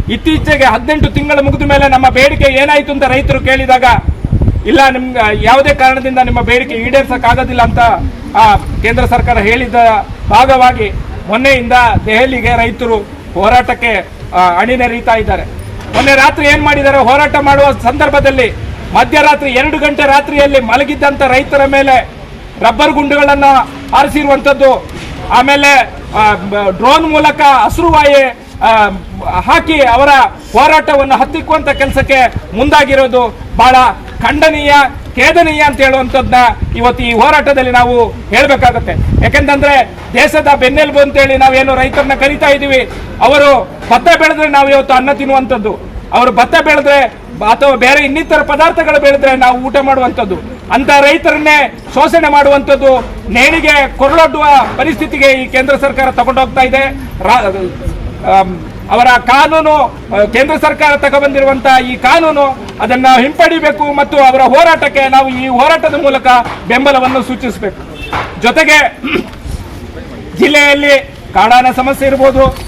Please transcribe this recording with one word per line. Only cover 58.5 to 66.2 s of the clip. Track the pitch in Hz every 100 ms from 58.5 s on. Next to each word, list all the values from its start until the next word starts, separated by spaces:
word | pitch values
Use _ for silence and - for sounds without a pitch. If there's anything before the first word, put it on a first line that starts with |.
| 170 - - -
ಅವರ | 220 247 247
ಕಾನೂನು, | 240 269 311 320 311 302 240 - - 202
ಆ, | 208
ಕೇಂದ್ರ | 233 294 320
ಸರ್ಕಾರ | 302 302 302 285
ತಗೊಬಂದಿರುವಂತ | 277 285 285 277 269 262 269 262 247
ಈ | 247
ಕಾನೂನು, | 254 330 320 294 269 262 - -
ಅದನ್ನ | 220 254 262 254
ಹಿಂಪಡಿಬೇಕು | 277 311 330 330 302 294
ಮತ್ತು | 294 285 285 285
ಅವರ | 262 262
ಹೋರಾಟಕ್ಕೆ | 254 277 339 320 285 277 269
ನಾವು | 269 269
ಈ | 254 262
ಹೋರಾಟದ | 247 302 320 311 285
ಮೂಲಕ | 277 269